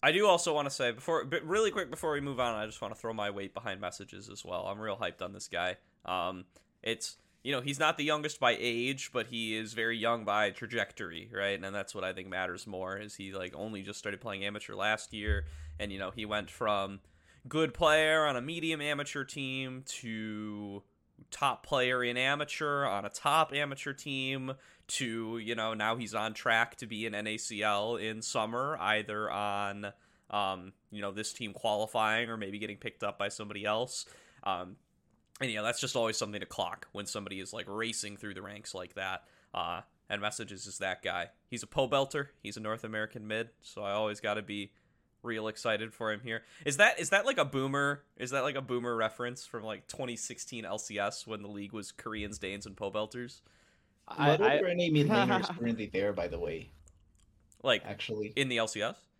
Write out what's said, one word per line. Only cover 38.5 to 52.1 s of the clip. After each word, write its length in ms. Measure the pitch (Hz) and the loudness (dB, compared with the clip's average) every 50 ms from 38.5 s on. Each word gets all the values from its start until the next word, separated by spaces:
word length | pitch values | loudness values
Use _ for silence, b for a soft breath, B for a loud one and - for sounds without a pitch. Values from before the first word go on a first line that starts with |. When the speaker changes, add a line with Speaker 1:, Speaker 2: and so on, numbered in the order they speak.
| 104 104 113 - - | -12 -12 -12 -10 -8
Speaker 1:
like 200 | 95 90 90 - | -8 -10 -8 -6
that. 300 | 101 95 95 95 92 b b b b b b | -6 -4 -4 -4 -6 b b b b b b
Uh, 300 | - 90 85 85 87 87 - _ _ _ _ _ | -4 -4 -2 -2 -4 -6 -8 _ _ _ _ _
and 140 | 104 101 | -4 -2
Messages 440 | 101 107 - - 113 92 101 92 - | -2 -4 -4 -4 -8 -8 -10 -12 -12
is 120 | 101 90 - | -12 -6 -2
that 240 | 98 95 92 - | -2 -2 -2 -2
guy. 260 | - 95 87 90 85 - _ _ _ _ | -2 -2 -2 -2 -4 -6 _ _ _ _
He's 120 | - 117 | -8 -8
a 40 | - | -8
po 200 | - - - 135 | -4 0 0 2
belter. 420 | 123 147 135 139 135 - 151 143 - _ _ | 4 4 2 2 2 0 -4 -4 -4 _ _
He's 140 | - 98 104 | -12 -10 -10
a 40 | 110 | -6
North 220 | 110 107 110 113 | -4 -4 -4 -4
American 440 | - 110 110 107 107 107 - 120 107 | -4 -6 -4 -4 -4 -4 -6 -12 -6
mid, 240 | 107 107 110 117 113 _ _ | -4 -2 -2 -2 -4 _ _
so 220 | - - - - | -20 -14 -10 -6
I 100 | 104 101 | -2 0
always 280 | 101 107 107 107 104 101 | 2 2 2 2 0 0
gotta 220 | - 107 104 107 | 0 0 0 0
be 300 | 101 98 104 104 101 - _ _ _ _ _ _ _ _ _ _ | -2 -4 -6 -6 -6 -8 _ _ _ _ _ _ _ _ _ _
real 260 | - 120 113 110 107 110 | -6 -4 -4 -2 -2 -4
excited 440 | 107 - - 120 110 101 110 113 | -4 -2 0 2 2 2 0 -4
for 200 | - - 113 107 | -6 -4 -2 -2
him 80 | 107 101 113 | -2 -2 -2
here. 200 | 113 113 113 B B B B B | -4 -6 -6 B B B B B
Is 140 | 147 139 139 | -2 6 8
that, 200 | 208 240 - - | 8 8 8 2
is 120 | 165 - | 0 4
that, 160 | 190 196 202 | 4 4 4
like, 100 | 262 277 | 4 4
a 80 | - - | 4 2
boomer? 600 | 135 - 135 135 135 135 143 143 143 143 139 - _ _ | 2 2 0 0 2 2 2 2 2 0 -2 -6 _ _
Is 140 | - 127 123 | -8 -6 -2
that, 120 | 135 139 | 0 2
like, 140 | 123 147 131 | 2 2 0
a 60 | 139 | -2
boomer 340 | 135 131 123 123 120 120 117 | -2 0 -2 0 0 0 2
reference 480 | 113 110 110 - - 123 120 123 - - | 2 2 0 0 -2 -6 -6 -6 -8 -12
from, 200 | - - 117 104 | -10 -10 -8 -6
like, 220 | 110 107 95 - | -6 -8 -8 -8
twenty 300 | - - - 135 123 120 | -12 -8 -6 -4 -4 -4
sixteen 480 | 107 - - 117 - - - - 117 107 | -6 -6 -8 -8 -10 -10 -8 -8 -8 -4
L 140 | 85 101 110 | -4 -4 -4
C 200 | - - 104 101 | -4 -4 -2 0
S 280 | 101 101 - - - | 0 0 0 -4 -6
when 160 | - 110 104 | -6 -6 -6
the 60 | 101 101 | -6 -8
league 260 | 104 101 101 98 113 | -6 -8 -8 -6 -6
was 180 | 107 98 - | -8 -8 -8
Koreans, 460 | - - - 117 | -12 -10 -8 -6